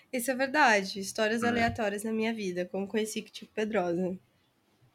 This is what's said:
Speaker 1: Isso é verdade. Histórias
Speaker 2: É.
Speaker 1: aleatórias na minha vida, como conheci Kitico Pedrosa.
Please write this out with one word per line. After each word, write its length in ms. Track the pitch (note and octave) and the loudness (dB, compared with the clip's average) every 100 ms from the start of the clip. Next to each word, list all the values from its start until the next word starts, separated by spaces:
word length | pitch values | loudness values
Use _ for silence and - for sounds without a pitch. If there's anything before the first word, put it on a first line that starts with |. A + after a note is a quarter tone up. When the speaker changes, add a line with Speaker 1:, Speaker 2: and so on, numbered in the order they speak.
| - | -8
Speaker 1:
Isso 180 | B3+ A#3+ | -4 -2
é 40 | B3+ | -2
verdade. 640 | C4+ D4 C4 G#3 F#3+ G3+ | 0 6 6 6 2 -6
Histórias 440 | F#3+ - G#3+ A3+ | -6 -2 0 2
Speaker 2:
É. 40 | A#3+ | 0
Speaker 1:
aleatórias 560 | A#3+ A#3 A#3 G#3 G3+ | 2 0 0 -2 -2
na 80 | A3 | -2
minha 220 | A3 A3 | 0 0
vida, 320 | A3+ G3 F3 F3+ | -2 -4 -4 -4
como 220 | F#3+ G3 | -4 -2
conheci 340 | G#3+ G#3+ A3 | -2 -2 -4
Kitico 300 | G#3+ - - | -8 -16 -10
Pedrosa. 640 | - G#3+ G#3+ F3+ E3+ F#3 F#3 _ _ _ _ _ _ _ | -4 -2 0 0 0 -2 -4 _ _ _ _ _ _ _